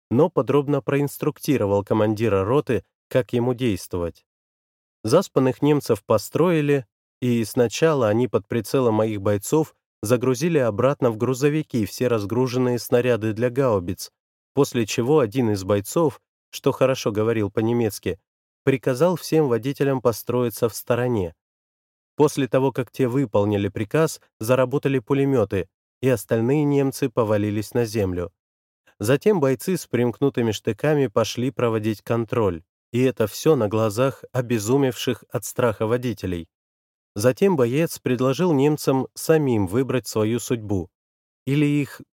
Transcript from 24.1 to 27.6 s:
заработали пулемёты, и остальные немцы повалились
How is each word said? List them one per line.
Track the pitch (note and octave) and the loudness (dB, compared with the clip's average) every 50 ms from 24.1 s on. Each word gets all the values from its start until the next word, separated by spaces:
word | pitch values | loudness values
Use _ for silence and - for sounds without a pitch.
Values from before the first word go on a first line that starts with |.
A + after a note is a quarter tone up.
| - - _ _ _ - | -2 -8 _ _ _ -8
заработали | A2 A2+ B2+ B2+ C3 B2 C3+ C#3+ - C#3+ C3+ C3 | 0 0 2 2 2 0 -2 -2 -2 0 -2 -2
пулемёты, | - - C#3+ C3+ C#3 C#3 C3+ B2 G#2 G2 G#2+ F#2+ E2 _ _ _ _ _ _ - | -2 -2 0 0 2 2 2 2 0 0 -2 -4 -4 _ _ _ _ _ _ -4
и | - C3+ | 0 0
остальные | B2+ - - - A#2+ A2+ A2+ A#2+ C#3 D#3 D3 | 0 0 -2 -2 -2 0 2 2 2 2 2
немцы | C#3+ C#3+ C#3 C#3 C3+ - - D3 C3 | 2 2 2 0 0 -2 -2 -4 -4
повалились | - B2+ A#2 G#2 G#2+ G#2 G2+ G#2 G#2 G#2+ | 0 0 0 2 2 0 0 -2 -2 -4